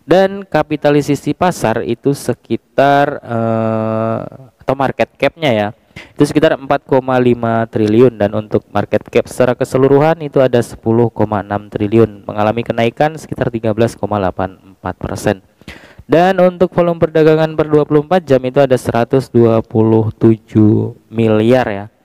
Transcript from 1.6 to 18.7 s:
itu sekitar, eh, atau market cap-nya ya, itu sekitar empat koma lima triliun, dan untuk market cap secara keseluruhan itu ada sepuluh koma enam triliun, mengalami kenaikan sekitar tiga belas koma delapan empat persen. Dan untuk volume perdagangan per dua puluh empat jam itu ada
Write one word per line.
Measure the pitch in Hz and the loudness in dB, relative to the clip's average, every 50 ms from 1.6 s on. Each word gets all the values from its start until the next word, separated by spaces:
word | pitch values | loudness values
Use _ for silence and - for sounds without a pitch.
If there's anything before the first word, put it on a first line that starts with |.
| - 110 113 117 92 | -2 -2 -2 -2 -4
itu | 71 117 _ _ 139 | -6 -6 _ _ -4
sekitar, | 143 - - - 117 _ _ _ 117 110 _ _ _ - 135 139 139 143 143 147 143 - | -4 -2 -4 -8 -8 _ _ _ -8 -8 _ _ _ 2 2 4 4 2 2 0 -4 -10
eh, | - 113 117 113 113 113 113 113 113 113 110 110 110 110 110 110 113 113 113 110 - - - - 131 120 _ _ | -10 -6 -4 -4 -2 -2 -2 -2 -2 -2 -2 -4 -4 -4 -4 -4 -4 -4 -4 -6 -8 -12 -16 -20 -20 -20 _ _
atau | - - 135 | -4 -4 -2
market | 139 135 127 - - - - _ | 0 -2 -4 0 -2 -4 -4 _
cap-nya | _ - 139 _ 165 160 143 117 | _ -4 -4 _ -2 -2 0 0
ya, | 107 104 104 - _ _ _ _ | 0 -2 -4 -6 _ _ _ _
itu | - - - _ - 147 | -20 -20 -20 _ -2 0
sekitar | 143 - 151 147 160 156 127 | 0 2 2 2 2 0 0
empat | 135 135 147 139 | -2 -4 -4 -4
koma | _ - 139 131 127 131 127 127 | _ 0 0 0 0 2 0 2
lima | 123 123 120 120 117 117 113 113 113 110 | 2 2 0 0 -2 -2 0 -2 -2 -2
triliun, | - 110 110 107 107 113 131 123 117 104 | -2 -2 0 2 4 4 4 4 4 0
dan | 101 101 107 | -2 -2 -2
untuk | 107 107 104 - 107 _ _ - | -4 -6 -4 -4 -4 _ _ -6
market | 104 104 - - 107 - | -6 -4 -2 -4 -4 -4
cap | - - 117 - - | -2 -2 -2 -2 -2
secara | - - 127 123 123 | -2 0 0 0 0
keseluruhan | _ 131 - - 127 131 135 139 139 147 156 165 165 | _ -4 -4 0 0 2 4 4 4 4 2 0 -2
itu | 156 143 - 147 | -6 -4 0 0
ada | 131 127 123 120 110 | 0 2 2 0 -2
sepuluh | - - - - 113 113 117 120 113 _ | -2 -10 -8 -4 -2 0 2 0 0 _
koma | - 107 107 107 101 98 | -4 -4 -2 -2 -6 -4
enam | 101 101 104 104 101 | -6 -8 -8 -8 -8
triliun, | - - 104 104 107 117 113 107 104 101 98 | -6 -6 -4 0 4 2 2 2 0 -12 -12
mengalami | 101 104 107 104 107 110 117 117 | -10 -4 -2 -2 0 -2 -2 -4
kenaikan | - 117 117 117 120 - - 147 151 160 | -6 -2 -2 -2 -2 0 -2 -2 -2 -2
sekitar | 156 - - - - 131 123 - | -6 -12 -12 -6 -6 -6 -4 -4
tiga | 113 110 113 | -4 -4 -4
belas | 104 107 139 131 - | 0 0 -2 -2 -2
koma | - - 101 107 104 | -6 -6 -4 -4 -2
delapan | 95 90 - - 95 92 92 87 _ 95 95 | -2 -4 -4 -4 -8 -8 -8 _ _ -20 -20
empat | _ - 92 92 _ | _ -12 -12 -10 _
persen. | - - 92 - - 117 101 92 _ _ _ _ _ - - - - - - - - - | -10 -10 -10 -4 -2 -2 -2 -2 _ _ _ _ _ -20 -20 -20 -20 -20 -20 -20 -4 0
Dan | 139 160 175 185 190 185 | 2 2 2 2 2 2
untuk | 180 185 180 175 185 175 - | 2 2 2 0 -2 -2 0
volume | - 175 170 170 165 | 0 0 0 0 -2
perdagangan | 165 156 156 160 156 156 160 156 160 160 156 | -4 -2 2 2 4 4 4 2 0 -2 -2
per | 156 156 151 | -4 -2 0
dua | 151 151 147 | 2 0 0
puluh | - 147 151 | 2 0 0
empat | 147 151 180 190 170 | 0 2 -2 -2 2
jam | 139 131 127 | 2 0 2
itu | 127 127 127 143 | 2 0 2 2
ada | 139 131 | 2 2